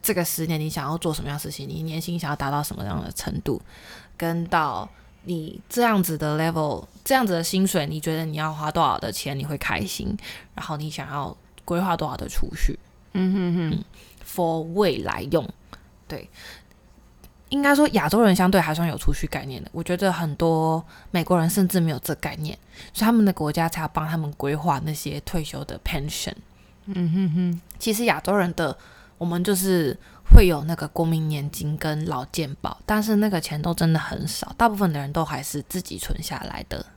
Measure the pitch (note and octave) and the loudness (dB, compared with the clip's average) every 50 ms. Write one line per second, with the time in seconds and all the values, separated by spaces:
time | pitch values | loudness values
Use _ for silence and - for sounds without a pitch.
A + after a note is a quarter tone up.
0 | - - G3+ F3+ E3+ - - - D#3+ D#3+ E3 D#3 D3+ D#3 - D#3+ C#3 C#3 D#3+ E3+ | -2 0 0 0 0 -2 -2 -4 -2 -2 -2 -2 -2 -4 -4 -6 -4 -4 -4 -2
1 | - E3+ D3+ D#3+ - C#3+ C#3+ D3 - - D3 - C#3 C3+ D#3 D#3+ D#3+ D#3+ D#3 E3 | -2 -4 -4 -4 -6 -6 -6 -6 -8 -10 -10 -10 -10 -10 -8 -8 -6 -6 -6 -6
2 | D#3+ - E3+ E3+ E3 C#3 D3 - C#3 C#3 C#3+ D3 D3 - - - - G2+ F2 - | -6 -4 -6 -4 -4 -4 -4 -2 -2 -2 -2 -2 -2 -4 -6 -8 -6 -6 -4 -6
3 | - E2+ - - - - - - - - C3 - - - - - - - - - | -6 -6 -10 -8 -8 -6 -6 -4 -4 -4 -4 -4 -6 -16 -20 -20 -20 -20 -20 -20
4 | - - - - E3+ E3 E3+ E3+ E3+ E3+ - E3 D#3 C#3+ A2 F2+ - - - - | -20 -20 -10 -6 -4 -2 -2 -2 -2 0 0 0 0 0 -2 -6 -8 -10 -14 -20
5 | - - - _ - F3 F3+ E3 D#3 D#3+ - - - - - A#3+ A#3+ A#3 A3 F#3+ | -20 -20 -20 _ -10 -8 -8 -8 -8 -10 -14 -18 -16 -6 0 2 2 4 4 2
6 | F3+ F3 D#3+ D3 D#3 D3+ D3+ D#3 D#3+ E3 E3 D#3+ D#3 D3 A#2+ D#2 - - - - | 2 0 -2 -2 -2 -2 0 0 0 0 0 0 -2 -2 -4 -6 -8 -14 -20 -12
7 | - - C4+ C4 B3 G3+ F3+ E3 E3+ - - F#3 F#3+ F#3+ - F3 D3 D3+ D#3 D#3 | -2 0 2 2 2 2 0 0 -2 -2 0 0 0 2 2 -2 -2 -2 -6 -4
8 | D3 E3 D#3+ D#3+ E3 D#3 D3+ D3+ D#3 D#3 D#3 D3+ D3+ D#3 - E3+ D#3 C3+ G2 - | -4 -4 -4 -2 -4 -6 -4 -4 -4 -4 -4 -4 -6 -4 0 2 2 2 2 0
9 | - A2 G2+ - - C#3 C3+ C#3 C#3 D3 D3 - - - - - G#3 F#3 - - | -4 -6 -8 -6 -8 -6 -6 -6 -6 -6 -6 -6 -4 -4 -2 -2 -4 -6 -6 -6
10 | - G3 G#3 G3+ - - - - - - - - - - D#3 D3 D3+ D#3 D3 - | -6 -6 -6 -8 -10 -14 -16 -16 -20 -16 -14 -12 -8 -8 -8 -6 -8 -8 -8 -10
11 | C#3+ C#3+ C#3+ C#3+ C#3 G#2 - - _ _ _ - - - F3 E3+ F#3+ F#3 E3+ - | -10 -8 -8 -8 -8 -8 -10 -14 _ _ _ -20 -6 -4 -2 0 0 0 0 -2
12 | D#3+ C#3+ B2+ - - - - - - - - - - - - - - - _ _ | -2 -6 -6 -8 -10 -6 -2 -2 -2 -2 0 0 0 0 0 -4 -12 -20 _ _
13 | - - - F#3 F#3 F#3 F#3+ G3 F#3 F3 E3+ F3+ E3 D#3+ E3+ E3 - - - - | -20 -6 -2 0 0 2 2 0 0 0 0 0 0 -2 -2 -4 -6 -10 -20 -20
14 | - - - - - - - - F3 E3 D#3+ D#3+ D#3 E3 E3+ G3 G#3 F3 B2+ A2 | -20 -20 -20 -20 -18 -10 -4 -2 -2 0 -2 -2 -4 -4 0 2 2 2 2 0
15 | - - G#1 - F2+ C#3 C3+ D#3+ A#2+ - - - - - - - - - - _ | -4 -6 -6 -6 -4 0 0 0 0 -2 -12 -18 -20 -20 -20 -20 -20 -20 -20 _
16 | _ - D#3 - - - - - - - - - - _ - _ _ - - - | _ -14 -14 -14 -14 -18 -20 -20 -20 -20 -20 -20 -20 _ -20 _ _ -20 -20 -20
17 | - - _ - - - _ - _ - - C#4+ C#4+ C#4+ C#4+ C#4 D4+ D4 - G3+ | -20 -20 _ -20 -20 -20 _ -20 _ -6 -4 2 4 6 6 6 6 6 4 2
18 | - D#3+ F3+ A3 A#3+ G3+ F3+ F#3+ F#3 F3+ G3 F#3+ D#3 D#3 D#3 D#3+ E3+ E3 - - | 2 4 4 6 6 6 6 6 4 6 6 4 4 2 0 0 0 -2 -2 2
19 | - - D3 - - D3 - C#3+ C3+ C3+ B2+ - - - - E3 E3 - F3+ F3+ | 2 2 2 2 -2 -4 -4 -6 -6 -8 -10 -12 -12 -10 -8 -8 -2 -2 -2 2
20 | G3+ F#3+ F3 D#3+ E3+ D#3 D3 - E3+ E3 E3 D#3+ D#3+ D#3+ D#3+ E3 - - - - | 2 0 2 0 -2 -4 0 2 2 2 4 2 2 2 0 0 -2 -8 -20 -20
21 | - - - F3 D#3+ - F3+ F3 E3 E3+ - G3+ F#3+ F3+ F#3+ F#3 E3 D#3+ D3 A#2+ | -12 -2 -2 -2 2 2 2 4 4 2 2 2 2 2 2 2 2 2 0 -2
22 | - - D3+ - - D#3 - - D#3 D3+ - - - - - - - - - - | -4 -6 -6 -4 -6 -8 -8 -8 -8 -10 -10 -12 -16 -20 -20 -20 -20 -14 -4 2
23 | A3 A3 A#3+ A3+ G#3 G3 F3+ - D#3 D3+ D3+ E3+ E3 E3 - E3 D#3 D3+ - D#3+ | 4 6 6 6 6 6 4 2 -2 0 0 0 0 0 -2 -4 -6 -4 -4 -4
24 | D#3 D#3 E3 E3 D#3 D3 C#3+ - - C#3 D3 D3+ D3+ E3+ C#3+ C3 - D#3 D3+ D3 | -2 -2 -2 -2 -2 -4 -6 -4 -2 -2 -2 0 0 0 0 0 -2 -4 -6 -6
25 | - D3 D3 D3 - - - E3+ D3+ - - C#3 C#3+ - - - _ - E3+ D3 | -6 -8 -8 -8 -8 -4 -4 -4 -4 -4 -8 -10 -8 -10 -10 -8 _ -4 -4 -4
26 | C#3 D3+ - - - - - - - - - - - - - - - G3+ G3 F3+ | -4 -6 -6 -6 -6 -6 -8 -10 -16 -20 -20 -20 -20 -20 -20 -18 -12 -8 -4 -2
27 | F3 E3 D#3+ F#3+ F#3+ F3 D3+ F3+ F3+ F3 E3+ E3+ - - - - - A3+ G#3+ G#3+ | 0 2 2 2 2 2 2 2 0 0 -2 -4 -8 -16 -14 -6 -4 -2 -2 0
28 | A#3+ A3+ D#3 D#3 - F#3 G3 G#3 F3+ F3 E3 - E3 C#3 C3 - - - - - | 0 0 0 0 0 0 2 2 2 0 0 -2 -2 -4 -4 -8 -14 -20 -20 -20
29 | - - _ _ F3 F3 E3+ F3 F3+ G#3 G3+ F3+ F#3+ G3 F#3 F3 D#3 C3 - - | -20 -20 _ _ -4 -2 -2 0 2 0 0 0 2 2 2 2 2 0 -2 -4
30 | - - - - - - - - G3 F#3 D#3+ D3 D3 D#3+ E3+ - D#3 D3+ _ - | -10 -20 -20 -14 10 12 12 12 12 12 4 2 0 -4 -4 -4 -6 -6 _ 0
31 | E3 E3 E3 D#3+ D#3 D#3 D3+ C#3+ C#3+ D3+ - - D#3 D3 D#3 D3 - D#3 D3+ D3+ | 0 2 0 0 0 -2 -2 -4 -4 -6 -8 -6 -4 -4 -4 -2 -2 -2 -2 -2
32 | D#3 E3+ D3+ B2+ C3 - - - D#3+ C#3 D3 - - - - - - - G#3+ G#3+ | -4 -4 -4 -6 -6 -6 -4 -4 -4 -4 -6 -8 -8 -8 -8 -6 -4 0 0 0
33 | G#3 A3 A3 G3+ G#3 G#3+ G3 E3 - - D#3 D3+ D3+ F3 E3 - E3 E3 D#3+ D3+ | 2 2 4 4 4 2 0 -2 -2 -2 -6 -4 -2 -2 0 2 2 4 4 2
34 | - - - - - D#3 - - - - - - A#3 A#3 G#3 G3 G3+ F3 D3+ C#3+ | 0 -4 -8 -6 -6 -6 -6 -6 -8 -10 0 2 2 2 4 2 0 0 0 -2
35 | C#3 C#3 D3 E3 D#3+ D3 D3 C3 C#3 - - D3 C#3 _ - F#3 F3+ - - - | -6 -4 -2 -2 -2 -2 -4 -8 -8 -6 -6 -8 -8 _ -8 -8 -8 -8 -10 -10
36 | - - - - D#3+ - D3+ - - - - - - - - - - - - | -4 -4 -4 -4 -4 -8 -8 -8 -8 -10 -10 -12 -10 -8 -10 -10 -10 -14 -18